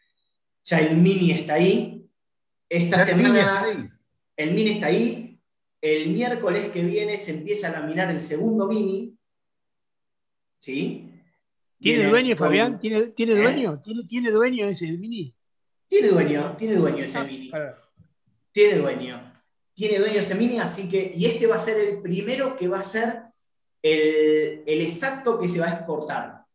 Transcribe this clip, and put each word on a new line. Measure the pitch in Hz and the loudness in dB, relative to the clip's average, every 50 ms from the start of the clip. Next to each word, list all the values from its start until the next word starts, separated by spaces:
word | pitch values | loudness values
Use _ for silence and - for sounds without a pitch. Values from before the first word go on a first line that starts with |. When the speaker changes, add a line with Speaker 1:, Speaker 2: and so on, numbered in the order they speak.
| _ _ _ _ _ _ _ _ _ _ _ _ _ | _ _ _ _ _ _ _ _ _ _ _ _ _
Speaker 1:
Ya | - 170 160 | -2 2 2
el | 156 156 160 165 | 2 4 6 6
Mini | 175 190 196 185 175 165 - | 6 6 6 4 2 2 2
está | - - - 151 | 0 -2 -2 2
ahí. | 165 180 196 214 240 - - - - - _ _ _ _ _ _ _ _ _ _ _ _ _ | 2 4 4 4 2 0 -4 -10 -16 -20 _ _ _ _ _ _ _ _ _ _ _ _ _
Esta | 170 170 170 175 180 180 185 | -2 0 0 2 4 4 4
Speaker 2:
Ya | 190 170 | 4 4
el | |
Mini | 180 240 254 | 4 4 6
Speaker 1:
semana | 240 208 | 6 6
Speaker 2:
está | 196 196 196 202 202 220 208 160 | 4 4 2 0 -2 -2 -4 -6
ahí. | 113 - - _ _ _ _ _ _ _ _ | -8 -12 -16 _ _ _ _ _ _ _ _
Speaker 1:
el | - 151 160 180 | -6 -4 -2 0
Mini | 220 220 214 190 | 0 2 0 0
está | 175 160 | 0 0
ahí. | 151 180 220 226 240 - - - - - _ _ _ _ _ _ _ _ _ - | 0 2 2 2 0 -2 -6 -12 -16 -20 _ _ _ _ _ _ _ _ _ -2
El | 156 156 156 156 170 | 0 0 0 0 -2
miércoles | - 220 247 247 240 - - 190 175 - - - | -2 -2 -2 -2 -2 -2 -2 -2 -2 -2 -4 -4
que | - 175 175 | -4 -2 -2
viene | 185 202 208 208 208 208 | 0 0 -2 -2 -2 -4
se | 190 - 175 156 151 | -6 -6 -8 -8 -8
empieza | 151 202 208 202 - 165 | -6 -6 -6 -4 -4 -6
a | 165 156 | -6 -6
laminar | 151 156 160 180 185 175 | -6 -6 -2 -2 -2 -2
el | 165 151 | -2 -6
segundo | - - - - 233 226 220 208 196 | -6 -6 -4 -2 -2 0 0 0 0
Mini. | 208 220 214 196 190 190 196 233 - - _ _ _ _ _ _ _ _ _ _ _ _ _ _ _ _ _ _ _ _ _ _ _ _ _ _ _ _ _ | 0 0 0 0 -2 -2 -4 -6 -10 -14 _ _ _ _ _ _ _ _ _ _ _ _ _ _ _ _ _ _ _ _ _ _ _ _ _ _ _ _ _
¿Sí? | - - 131 143 180 - - - - - - - _ _ _ _ _ _ _ _ _ _ _ _ | -14 -8 -6 -4 -4 -4 -6 -10 -14 -20 -20 -20 _ _ _ _ _ _ _ _ _ _ _ _
Speaker 3:
¿Tiene | - 202 233 233 | 0 0 2 4
Speaker 1:
Viene | 208 196 | 4 4
Speaker 3:
dueño, | 214 247 254 254 226 | 4 4 4 2 0
Speaker 1:
con | 151 180 - | 0 2 2
Speaker 3:
Fabián? | - 196 226 285 240 185 | 4 4 2 2 -2 -4
¿Tiene, | - 214 220 214 233 240 | -4 -2 0 0 -2 -2
tiene | - - 226 226 226 | -2 -2 0 2 4
Speaker 1:
¿Eh? | 202 208 | 4 4
Speaker 3:
dueño? | 247 269 294 254 190 151 139 | 4 2 2 -2 -2 -4 -6
¿Tiene, | - 208 226 240 214 | -10 -10 -10 -10 -10
tiene | 170 226 247 247 233 | -6 -6 -4 -2 2
dueño | 214 214 233 254 254 240 208 202 | 2 2 2 2 0 -2 -2 -2
ese | 190 - 175 160 165 | -4 -4 -6 -6 -6
Mini? | 175 196 226 233 220 170 127 - _ _ _ _ _ _ _ _ _ _ _ | -8 -8 -10 -10 -10 -10 -12 -14 _ _ _ _ _ _ _ _ _ _ _
Speaker 1:
Tiene | 381 415 - 214 | 2 4 4 6
dueño, | 190 170 151 147 151 147 151 - - - | 4 4 4 2 0 -2 -2 -4 -6 -6
tiene | 220 220 208 | -4 0 2
dueño | 175 160 143 135 139 135 | 2 2 2 0 -2 -6
ese | 127 - 143 | -6 -6 -8
Speaker 3:
Ah, | 139 | -8
Speaker 1:
Mini. | 139 135 131 131 131 | -8 -10 -14 -14 -12
Speaker 3:
para. | - 156 151 135 120 - _ _ _ _ - _ _ _ _ _ _ _ _ _ _ | -10 -10 -10 -10 -12 -18 _ _ _ _ -20 _ _ _ _ _ _ _ _ _ _
Speaker 1:
Tiene | 208 208 208 196 | 4 6 6 6
dueño. | 135 117 - 127 123 127 123 123 117 - - - _ _ _ _ _ _ _ _ | 4 2 0 -2 -4 -8 -10 -12 -14 -16 -20 -20 _ _ _ _ _ _ _ _
Tiene | - 208 208 214 196 | -6 -4 -2 0 2
dueño | 202 220 214 208 | 2 2 2 0
ese | 185 - 190 | 0 0 0
Mini, | 196 233 240 247 226 | 0 0 0 0 -2
así | 185 175 - 202 190 175 | -4 -4 -6 -8 -8 -2
que, | 185 190 180 - - | -2 -2 -2 -2 -2
y | 165 196 | 0 0
este | 233 226 226 226 | 0 0 2 2
va | 220 208 | 2 2
a | 180 | 2
ser | - 226 220 214 | 0 -2 0 0
el | 208 202 - - - | 0 0 -2 -4 -4
primero | 175 180 196 208 220 254 277 269 254 - | -4 -4 -4 -2 -4 -2 -2 -2 -4 -4
que | - 180 180 | -4 -4 -2
va | 190 190 | -2 -4
a | 190 | -6
ser | - - 220 233 226 233 - - - _ _ _ _ _ _ _ _ _ _ | -6 -4 -4 -2 -2 -4 -8 -12 -18 _ _ _ _ _ _ _ _ _ _
el, | - 156 160 156 156 156 156 151 156 156 151 151 151 151 151 151 - | 2 2 2 4 4 2 4 4 4 4 4 4 2 0 -4 -8 -4
el | 147 156 160 170 | -2 -2 0 0
exacto | 170 - - 269 262 269 - - 247 214 - | -2 -4 -4 -6 -6 -6 -4 -2 -2 -2 0
que | 180 170 | -2 -2
se | 170 165 | -2 -2
va | 165 170 | -2 -2
a | - | -4
exportar. | - - - 156 - - - 135 131 - - - - _ _ _ | -6 -6 -8 -8 -8 -6 -6 -6 -8 -8 -8 -14 -20 _ _ _